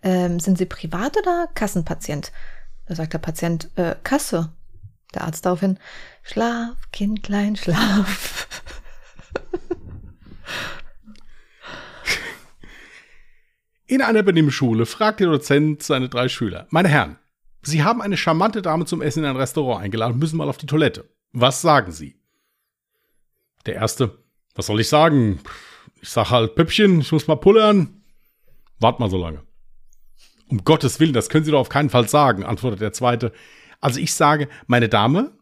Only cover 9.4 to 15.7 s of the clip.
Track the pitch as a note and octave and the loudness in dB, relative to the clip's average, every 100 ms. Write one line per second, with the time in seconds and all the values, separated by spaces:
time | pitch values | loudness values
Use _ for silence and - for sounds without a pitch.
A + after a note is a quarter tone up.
9.4 | - F4+ - F4 - - - - - - | -8 -10 -8 -12 -12 -18 -18 -20 -20 -20
10.4 | - - - - - - G#3+ G#3+ - - | -14 -10 -10 -12 -14 -16 -20 -20 -20 -20
11.4 | _ _ - - - - - - - - | _ _ -18 -18 -18 -12 -6 -6 -8 -16
12.4 | - - - - - - _ - - _ | -20 -20 -20 -20 -20 -20 _ -20 -20 _
13.4 | _ _ _ _ _ C4 A3+ A3 G3+ E3+ | _ _ _ _ _ 0 4 4 4 4
14.4 | D3+ C3 C3 A2+ A#2 - G#3+ G#3+ F#3 D3 | 4 2 0 2 0 0 0 2 2 2
15.4 | - C#3+ D3+ | 2 2 2